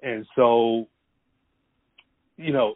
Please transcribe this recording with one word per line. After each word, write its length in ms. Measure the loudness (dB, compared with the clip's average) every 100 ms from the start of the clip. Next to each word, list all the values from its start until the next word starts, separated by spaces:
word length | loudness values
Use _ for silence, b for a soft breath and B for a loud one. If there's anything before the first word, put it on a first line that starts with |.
and 240 | -10 -10 -8 0
so, 520 | 2 4 2 -2 -6 _ _ _ _ _ _ _ _ _ _ _ _ _ _ -12
you 140 | -4
know, 240 | 0 -2